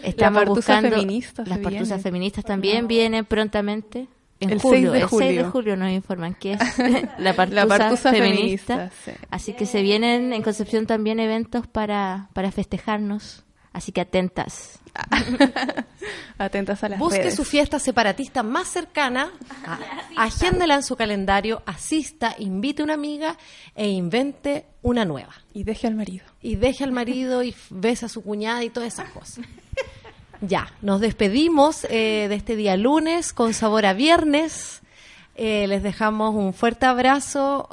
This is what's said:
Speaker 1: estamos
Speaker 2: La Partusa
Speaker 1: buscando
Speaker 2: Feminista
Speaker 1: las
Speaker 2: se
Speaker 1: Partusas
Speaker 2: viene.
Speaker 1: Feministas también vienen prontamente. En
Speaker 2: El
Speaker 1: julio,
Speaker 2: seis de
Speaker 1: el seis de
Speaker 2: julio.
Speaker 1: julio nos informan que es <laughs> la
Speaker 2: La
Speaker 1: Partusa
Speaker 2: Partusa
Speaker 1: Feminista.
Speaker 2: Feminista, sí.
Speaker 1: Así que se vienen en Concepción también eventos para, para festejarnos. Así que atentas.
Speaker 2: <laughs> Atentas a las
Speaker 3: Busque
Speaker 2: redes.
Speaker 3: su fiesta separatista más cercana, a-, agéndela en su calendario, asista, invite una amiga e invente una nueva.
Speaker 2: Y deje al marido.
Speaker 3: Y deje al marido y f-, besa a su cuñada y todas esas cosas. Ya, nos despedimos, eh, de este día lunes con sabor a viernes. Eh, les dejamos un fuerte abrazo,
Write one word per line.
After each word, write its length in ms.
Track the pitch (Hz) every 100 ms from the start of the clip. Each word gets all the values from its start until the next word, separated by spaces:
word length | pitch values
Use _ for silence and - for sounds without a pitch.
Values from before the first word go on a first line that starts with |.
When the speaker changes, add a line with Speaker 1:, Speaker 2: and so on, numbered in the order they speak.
Speaker 1:
estamos 380 | 277 180 202 202
Speaker 2:
La 60 | 208
Partusa 280 | 202 -
Speaker 1:
buscando 160 | 208 220 220
Speaker 2:
Feminista 460 | 196 208 - - 208
Speaker 1:
las 120 | 185
Speaker 2:
se 40 |
Speaker 1:
Partusas 240 | 196 196 226
Speaker 2:
viene. 140 | 196
Speaker 1:
Feministas 420 | 190 180 190 208
también 420 | 214 196 196 220 233
vienen 360 | 226 226 226
prontamente. 840 | 214 214 214 214 208 214 214 240 262 _ _ -
En 100 | 190
Speaker 2:
El 80 | 208
Speaker 1:
julio, 320 | 262 262 185
Speaker 2:
seis 0 |
de 80 | -
Speaker 1:
el 60 | 185
seis 120 | 226
de 60 | 175 180
Speaker 2:
julio. 60 | 170
Speaker 1:
julio 260 | 247 214 190
nos 140 | 190
informan 440 | 185 190 180 170
que 180 | 185 190
es 60 | 202
<laughs> 180 | 240 -
la 400 | 247 247 - -
Speaker 2:
La 160 | 185
Speaker 1:
Partusa 320 | 185 185 202 214
Speaker 2:
Partusa 420 | 208 214 240 269
Speaker 1:
Feminista. 640 | 233 240 202 220 196 - 240 185
Speaker 2:
Feminista, 0 | -
sí. 220 | - - -
Speaker 1:
Así 220 | 185 -
que 140 | - 208
se 160 | 208
vienen 500 | 196 214 233 240 254
en 100 | 226
Concepción 440 | 214 208 202 220 220
también 320 | 220 214 220
eventos 460 | 220 226 233 240 233
para, 640 | 226 214 202 196 190 196
para 180 | - 190
festejarnos. 920 | 196 190 190 - 208 208 208 - - _ _ _
Así 200 | 180 -
que 80 | 190
atentas. 800 | 175 185 185 - - - - - -
Speaker 2:
<laughs> 1400 | - - - 247 247 269 269 254 - 233 - 415 - - -
Atentas 440 | 196 202 196 202
a 60 | 214
las 100 | 196
Speaker 3:
Busque 200 | 320 302
Speaker 2:
redes. 160 | - 202
Speaker 3:
su 80 |
fiesta 340 | 277 294 285 294
separatista 640 | - 240 214 190 269 269
más 240 | 214 285 359
cercana, 640 | 359 330 - 269 254 311 349 - 269
a-, 140 | 262 165 - 285 - -
agéndela 500 | 226 - 359 359 349
en 80 | 285
su 140 | 269 254
calendario, 680 | 220 202 190 196 208 226 -
asista, 680 | 170 - 311 262 - 226 -
invite 440 | 202 185 262 285
una 120 | 302
amiga 420 | 311 294 294 311 339 - - - -
e 120 | 208
invente 800 | 190 175 220 277 269 285 285 - -
una 220 | 240 240
nueva. 280 | 196 139 95 - _
Speaker 2:
Y 80 | 208
deje 240 | 196 220 233
al 80 |
marido. 300 | 220 202 185 - _
Speaker 3:
Y 140 | 233 208
deje 260 | 247 269
al 80 | 277
marido 540 | 247 240 254 254 247
y 60 | 247
f-, 160 | - -
besa 360 | 185 208 247 240
a 20 |
su 140 | 226
cuñada 400 | 196 208 214 240
y 60 | 233
todas 220 | - 233
esas 140 | - 381
cosas. 340 | - - - 233 - - - - - 453 - - -
Ya, 320 | 202 185 - -
nos 180 | 202 196
despedimos, 840 | 220 214 208 226 330 311 294 311 -
eh, 360 | 226 220 214 208
de 60 |
este 220 | 208 202 220
día 200 | 208 190
lunes 560 | 233 311 311 339 -
con 200 | - 226
sabor 320 | 214 220 214 202
a 60 |
viernes. 880 | 190 294 339 311 285 320 - - - _ - - - - -
Eh, 300 | 220 208 202
les 140 | 196
dejamos 500 | 202 180 220 214 220
un 200 | 214 190
fuerte 320 | 180 233 240 262
abrazo, 840 | 247 254 277 - 277 277 277 -